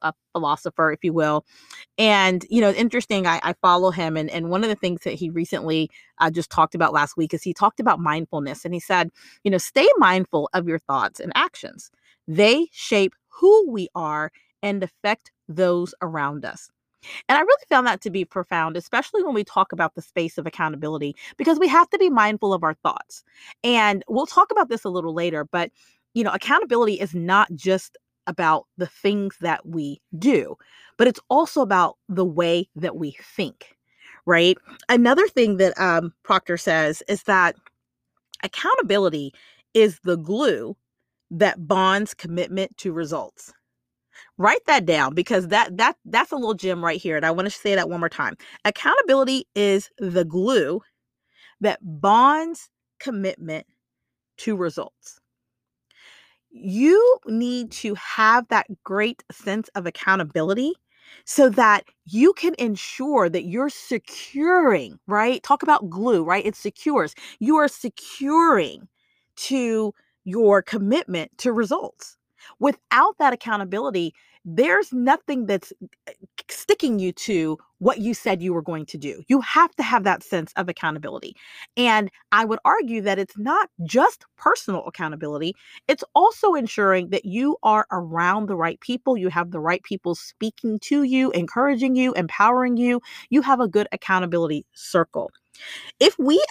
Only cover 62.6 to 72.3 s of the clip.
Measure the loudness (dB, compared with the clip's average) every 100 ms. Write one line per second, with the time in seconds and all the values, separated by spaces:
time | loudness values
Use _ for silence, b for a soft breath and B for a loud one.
62.6 | -4 -4 -8 -8 -2 2 2 -2 -4 -4
63.6 | -4 -6 -8 -8 -8 -18 -12 -4 2 2
64.6 | 4 2 -2 -14 -4 0 0 0 0 0
65.6 | 2 2 0 -4 0 2 2 -2 -2 -6
66.6 | -10 -6 -2 0 -2 B B -4 0 2
67.6 | 2 -2 -12 -12 -18 -8 0 2 4 4
68.6 | 0 -8 -20 _ _ _ _ -14 -4 -2
69.6 | -2 -2 -4 -6 _ _ -8 2 4 4
70.6 | 2 -4 0 0 -2 -8 -8 -6 -4 -2
71.6 | -2 -4 -6 -14 -20 _ _